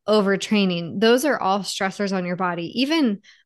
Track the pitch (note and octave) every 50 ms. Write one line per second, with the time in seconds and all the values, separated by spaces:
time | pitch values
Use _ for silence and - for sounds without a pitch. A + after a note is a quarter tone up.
0 | _ - G#3+ G#3+ G3 G3 G3 F#3+ - - A3 G#3 G3 F#3 F3 E3+ E3+ D#3+ - G3
1 | G#3+ A3+ A#3+ C4 C#4+ D4 B3 - - F#3 F#3+ G3+ F#3 - - - G3 F#3+ F#3 -
2 | G#3 G3 G3 F#3+ F3+ F3 F3+ F3 F#3+ F3+ F3 E3+ E3+ E3 - A#3 C4 C#4 D#4+ E4
3 | D4 A#3 G3+ F#3+ - - - _ _